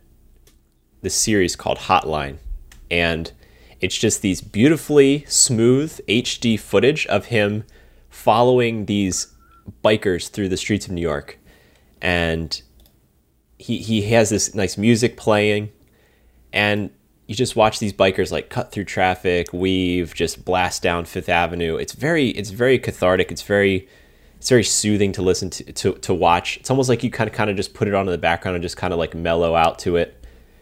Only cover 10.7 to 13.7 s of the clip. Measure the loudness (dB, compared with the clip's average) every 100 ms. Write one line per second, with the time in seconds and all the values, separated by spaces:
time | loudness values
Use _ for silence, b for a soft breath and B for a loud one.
10.7 | -4 -2 -4 -4 -4 -8 -20 b b b
11.7 | b b _ -2 0 0 -2 -6 -12 -14
12.7 | _ _ _ _ _ _ _ _ _ -6